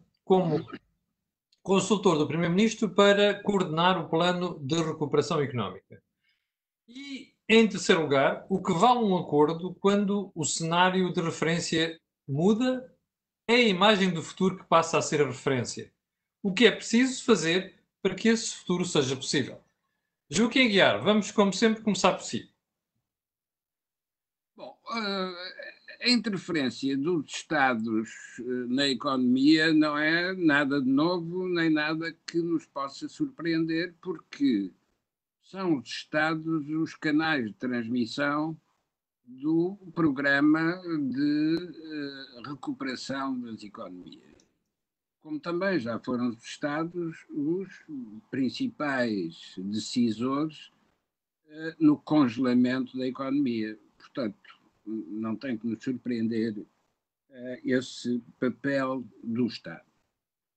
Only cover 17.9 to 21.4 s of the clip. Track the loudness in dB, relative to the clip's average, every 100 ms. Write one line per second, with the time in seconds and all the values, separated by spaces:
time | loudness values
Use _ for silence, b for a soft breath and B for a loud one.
17.9 | _ -4 0 2 2 -2 -8 -4 -2 0
18.9 | 0 0 -2 -4 -4 -4 -8 _ _ _
19.9 | _ _ _ -6 0 0 2 4 6 4
20.9 | 4 2 2 2 0